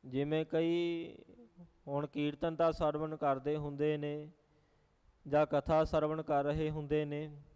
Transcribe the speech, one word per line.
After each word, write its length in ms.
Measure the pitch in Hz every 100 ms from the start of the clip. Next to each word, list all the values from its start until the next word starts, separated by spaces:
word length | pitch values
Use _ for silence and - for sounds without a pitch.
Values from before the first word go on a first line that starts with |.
| 135
ਜਿਵੇਂ 400 | 131 143 156 156
ਕਈ 680 | 165 165 170 170 170 170 - - 240 226 - 170 _ -
ਹੁਣ 200 | 143 147
ਕੀਰਤਨ 480 | 143 147 147 170 160
ਦਾ 160 | 165
ਸਰਵਣ 440 | 156 156 151 156 156
ਕਰਦੇ 420 | 147 135 135 151
ਹੁੰਦੇ 400 | 147 143 151 151
ਨੇ 340 | 147 147 151 175 _ _ _ _ _ _ _ _ 147
ਜਾਂ 180 | 147 151
ਕਥਾ 380 | 147 - 156
ਸਰਵਣ 380 | 156 160 151 156
ਕਰ 220 | 156 143
ਰਹੇ 260 | 143 156 156
ਹੁੰਦੇ 360 | 156 143 151 147
ਨੇ 360 | 147 151 147 -